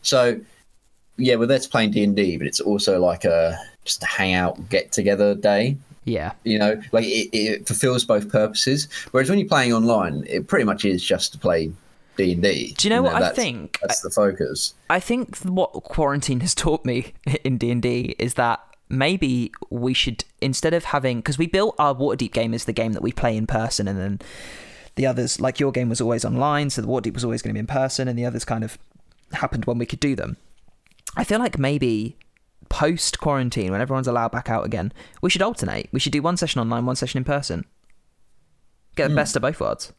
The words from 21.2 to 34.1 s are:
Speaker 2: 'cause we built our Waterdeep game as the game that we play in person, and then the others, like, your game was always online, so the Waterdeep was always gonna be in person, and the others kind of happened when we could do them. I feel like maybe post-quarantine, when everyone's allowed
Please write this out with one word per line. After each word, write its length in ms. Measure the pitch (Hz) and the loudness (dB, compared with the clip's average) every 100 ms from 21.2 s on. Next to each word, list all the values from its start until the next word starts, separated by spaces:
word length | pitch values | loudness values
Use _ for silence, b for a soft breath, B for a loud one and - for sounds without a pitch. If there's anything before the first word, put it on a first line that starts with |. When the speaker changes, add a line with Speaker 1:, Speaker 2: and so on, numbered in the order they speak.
Speaker 2:
'cause 160 | 110 139 | -2 0
we 80 | 170 | 0
built 260 | 190 214 - | 2 0 2
our 160 | 147 131 | 2 2
Waterdeep 380 | 147 120 117 | 0 0 -2
game 200 | - 117 | 0 0
as 120 | 117 - | -2 -2
the 60 | |
game 220 | 113 113 | -2 0
that 80 | 107 | 0
we 100 | 117 | -2
play 240 | - 123 110 | 0 0 0
in 120 | 110 | 0
person, 400 | 110 117 - 101 | 0 0 -2 -2
and 100 | 98 | -2
then 240 | 95 101 B B B B B B B - | -4 -6 B B B B B B B -2
the 100 | 135 | 0
others, 340 | 123 120 - | 0 -2 0
like, 200 | 131 131 | -2 0
your 120 | 143 | 0
game 180 | 127 123 | 0 -2
was 120 | 117 | 0
always 240 | 113 117 110 | 0 0 0
online, 440 | 123 143 147 147 | 0 0 0 0
so 120 | 131 | -4
the 60 | 107 | -2
Waterdeep 260 | 127 107 | -2 -2
was 100 | 120 | -4
always 180 | 120 113 | -4 -2
gonna 120 | 113 | -4
be 60 | 107 | -6
in 80 | 113 | -2
person, 400 | 139 131 - 127 | 0 0 -2 -2
and 100 | 120 | -2
the 80 | 120 | -2
others 200 | 117 - | -4 -4
kind 180 | 113 | -4
of 140 | 110 - - - - _ _ | -4 -8 -20 -20 -20 _ _
happened 320 | - 139 123 110 | -6 -4 -2 -2
when 120 | 120 | -2
we 80 | 117 | -2
could 140 | - | -2
do 160 | 147 131 | -2 -2
them. 220 | - - - - - _ _ _ - - | -4 -10 -14 -20 -20 _ _ _ -10 -4
I 60 | |
feel 160 | - 214 | 0 2
like 200 | 240 - | 0 0
maybe 580 | 135 143 127 110 113 - - _ _ _ - | 0 2 2 0 -2 -8 -20 _ _ _ -8
post-quarantine, 1000 | - 151 170 - - 160 139 127 120 92 | 0 0 2 -2 -2 0 0 0 -2 -2
when 100 | 98 | -2
everyone's 260 | 131 135 | 0 -2
allowed 240 | 127 | 0